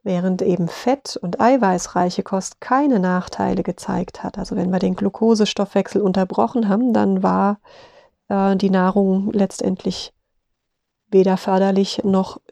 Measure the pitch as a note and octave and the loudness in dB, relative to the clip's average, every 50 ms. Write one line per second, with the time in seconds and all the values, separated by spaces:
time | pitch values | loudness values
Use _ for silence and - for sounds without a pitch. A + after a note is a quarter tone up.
0 | _ G3+ F#3 F3 F3+ F#3 F#3 F3+ F#3 F#3+ F3 F3 F3 E3+ - - - B3 C4+ C#4 | _ -4 -2 -2 0 0 0 0 0 0 0 0 -2 -4 -4 -4 -2 -2 -2 -2
1 | - - - - - F3 F3+ - G3+ A#3 C4+ C4 A3 F#3+ F#3 F3+ - - - F3+ | -4 -10 -12 -10 -8 -8 -2 2 4 4 4 4 4 2 0 0 -4 -4 -2 0
2 | F3+ F3+ - - F#3+ - - F#3+ F#3 - - _ - - B3+ C4+ D4 D4 B3+ G3+ | 0 0 -2 -4 -6 -4 -4 -4 -6 -6 -12 _ -4 -2 0 2 2 2 2 2
3 | F3+ F#3 F3+ F3+ F3+ - - - G3 G3 F#3 G3 G3 - F3+ - - - F#3+ F3+ | 2 2 0 -2 -2 -6 -6 -4 -2 -2 -2 -2 -4 -4 -8 -8 -6 -6 -4 -4
4 | F#3 - - - - F#3+ - G3+ F#3 - - G#3 F3+ F#3 F#3 F#3 G3 F#3 F#3 - | -4 -6 -10 -10 -10 -10 -8 -8 -8 -6 -4 -2 -2 0 0 0 0 0 0 0
5 | G3+ G3 - - A3 A3+ A3+ G#3 G#3+ - - - G3+ - - G3+ G3 - - G3+ | 0 -2 0 2 4 4 4 4 2 0 0 -2 -4 0 0 -2 -2 0 0 0
6 | G#3 F#3 F#3 G3 F#3+ F#3 - - A3+ A#3 - B3+ A3+ G3+ G3 G#3+ B3+ B3+ A3 G#3+ | 2 2 2 2 0 0 0 0 0 0 0 -2 0 0 0 2 2 2 2 2
7 | G#3 G3 G3 F#3+ F#3+ F#3 F#3 F#3+ G3 G3+ G#3 - _ - - - - - - - | 2 2 2 2 0 0 2 2 2 0 0 -2 _ -18 -20 -20 -20 -20 -20 -20
8 | _ _ _ _ _ _ G3+ G3 G3 G3 G3 F#3+ G3+ F#3+ F#3+ F#3+ F#3 F#3+ F#3+ G#3 | _ _ _ _ _ _ -2 0 2 2 2 2 2 2 2 2 2 2 2 2
9 | G3 F#3+ F#3+ F#3+ G3 G#3 - G3+ G3 F#3+ - - - G3 F#3+ - - F#3+ F3+ - | 2 2 2 0 0 -2 0 0 0 0 -2 -4 -4 -2 -2 -2 -4 -6 -6 -6
10 | - - - _ _ _ _ _ _ _ _ _ _ _ _ _ _ _ _ _ | -10 -14 -18 _ _ _ _ _ _ _ _ _ _ _ _ _ _ _ _ _
11 | _ _ - F#3+ F#3 G3 F#3 F#3 - G3+ F#3+ F#3+ G3 G3 F#3+ G3 G3 - - - | _ _ 2 4 4 4 2 0 -2 0 0 2 2 2 2 2 0 0 -2 -4
12 | - G3 F#3+ F#3+ F#3+ - - - - - | -2 0 0 0 0 -2 -8 -16 -20 -18